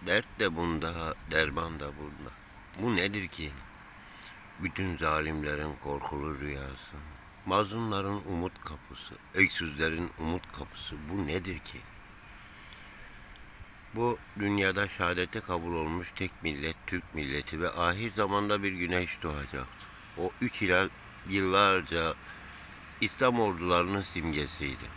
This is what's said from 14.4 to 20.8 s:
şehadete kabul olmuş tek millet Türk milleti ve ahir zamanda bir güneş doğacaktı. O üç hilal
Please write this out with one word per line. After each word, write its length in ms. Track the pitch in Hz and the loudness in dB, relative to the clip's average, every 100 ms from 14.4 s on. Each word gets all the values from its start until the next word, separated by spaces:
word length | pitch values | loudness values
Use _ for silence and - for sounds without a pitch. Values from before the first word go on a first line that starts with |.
| 101 101 95 95 101 | 2 4 4 4 0
şehadete 520 | - 87 90 90 113 | 2 0 2 0 -2
kabul 340 | - 87 82 | -2 -2 0
olmuş 380 | 85 78 85 87 - | 0 0 -2 -4 -4
tek 140 | 92 - | -4 -2
millet 340 | 85 71 76 - - | -4 -2 -4 -4 -4
Türk 280 | 90 - | -4 -4
milleti 460 | 78 71 71 - 80 | -4 -2 -2 -2 0
ve 100 | 85 | 0
ahir 420 | - 85 90 113 101 | 4 2 2 -2 0
zamanda 460 | 101 101 101 104 | 4 4 4 2
bir 100 | 101 | 2
güneş 500 | 92 87 90 87 - | 0 2 2 2 -2
doğacaktı. 440 | 82 73 69 69 64 - - - - - | -4 -4 -4 -6 -8 -10 -16 -16 -14 -4
O 120 | 90 - | -4 0
üç 200 | 123 - | -4 0
hilal 280 | 98 90 | 4 6